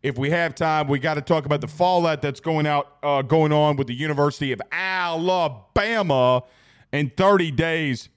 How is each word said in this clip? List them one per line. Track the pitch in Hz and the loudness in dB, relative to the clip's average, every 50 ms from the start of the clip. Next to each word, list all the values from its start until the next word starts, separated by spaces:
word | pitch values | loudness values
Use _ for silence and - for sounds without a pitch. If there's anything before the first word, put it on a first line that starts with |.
if | _ 143 131 117 | _ -6 -4 -2
we | 135 139 | -2 0
have | 160 175 170 165 135 | 0 0 0 -2 -2
time, | - 170 160 156 156 151 139 | -2 -2 0 0 0 0 0
we | 143 139 | -2 -2
gotta | 127 165 156 151 | 0 -2 -4 -4
talk | 143 - 170 160 147 | -2 0 0 0 0
about | 151 147 143 | -2 -2 -2
the | 127 139 | -2 -8
fallout | - - 180 180 185 180 170 165 156 147 127 | -4 0 0 2 2 2 2 2 0 0 -2
that's | 143 135 - | -4 -6 -4
going | - 165 165 156 151 | -4 -2 0 0 0
out, | 151 147 143 143 - _ _ - | 2 0 0 -2 -4 _ _ -2
uh, | 147 143 139 | -2 0 0
going | 135 120 156 160 156 151 | 0 2 2 2 4 4
on | 151 151 151 151 147 | 4 4 2 2 2
with | 135 139 | 0 -2
the | 117 120 | -4 -4
University | 123 147 156 151 139 147 147 143 - 147 139 | -6 -4 -4 0 0 0 0 0 -2 -4 -4
of | 127 104 - - | -4 -6 -6 -8
Alabama | - 165 185 190 190 185 180 175 170 165 165 180 185 185 170 156 131 107 - _ _ - 202 214 233 220 202 170 143 131 127 123 127 127 123 - _ _ _ _ _ _ _ _ | -6 -6 -4 -4 -4 -2 -2 -2 -2 -2 0 0 0 0 0 -2 -4 -8 -20 _ _ -2 0 0 0 0 0 2 2 4 4 4 4 2 0 -4 _ _ _ _ _ _ _ _
in | - 143 151 139 - | -2 -2 -2 -2 0
thirty | - 190 196 208 196 180 165 | 2 4 4 6 4 2 0
days | 143 117 160 165 165 165 160 147 127 113 - - _ | 0 -2 0 0 0 -2 0 -2 -4 -4 -6 -16 _